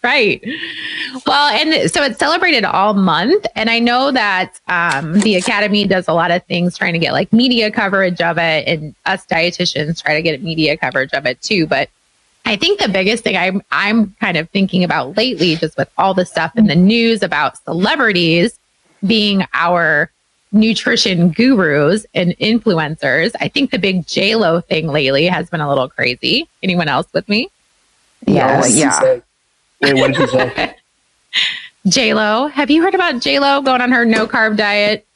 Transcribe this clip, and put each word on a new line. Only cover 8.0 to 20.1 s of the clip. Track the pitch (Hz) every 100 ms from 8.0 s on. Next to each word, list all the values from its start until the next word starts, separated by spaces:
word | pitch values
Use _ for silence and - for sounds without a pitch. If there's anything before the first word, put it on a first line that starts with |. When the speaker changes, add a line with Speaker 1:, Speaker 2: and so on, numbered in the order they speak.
| 190 175
Speaker 1:
of | 170 165
it, | 165 156 -
and | 160 151 - -
us | 190 -
dietitians | 170 175 180 175 165 151 165
try | -
to | 151
get | 165 139
media | 156 160 151 156
coverage | 131 131 135
of | 139 143
it | 127
too. | - 208 156
But | 135 143 _ _ _ _ _ -
I | 208
think | 339 403
the | 330
biggest | 190 190 247
thing | - 185
I'm, | 180 196 -
I'm | 143 202 226 202 -
kind | 208 165
of | 165
thinking | 202 190 180
about | 180 151 127 196
lately, | 254 190 175 160
just | 156 -
with | - -
all | 190
the | 185 180
stuff | - 160 -
in | 214
the | 165
news | 185 233 226 226
about | 180 147 156 -
celebrities | - 170 202 311 233 180 170 165 220 - _ _ _ _ 190
being | 220 208 196 - 131
our | 170 175 160 151 156